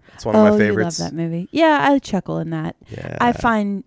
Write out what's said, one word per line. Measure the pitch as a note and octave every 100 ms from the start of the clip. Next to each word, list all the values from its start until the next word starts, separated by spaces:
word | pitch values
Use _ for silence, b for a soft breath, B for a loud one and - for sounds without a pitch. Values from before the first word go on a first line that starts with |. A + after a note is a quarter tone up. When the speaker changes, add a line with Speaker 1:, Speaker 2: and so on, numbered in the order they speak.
| B
Speaker 1:
It's | B A#2
one | G#3+
of |
Speaker 2:
Oh, |
Speaker 1:
my | G#3+
Speaker 2:
you |
love | G#3
Speaker 1:
favorites. | G#3 G#3 E3+ E3
Speaker 2:
that | E3+
movie. | D#3+ E3 E3 F3+
Yeah, | - D#4+ C#4+ C#4
I | C#4
chuckle | - F#3+ - D#3+
in | D#3+
that. | D#3+ D#3+ - -
Speaker 1:
Yeah. | - - -
Speaker 2:
I | A#3+
find | A#3+ B3 A3 G3+ G3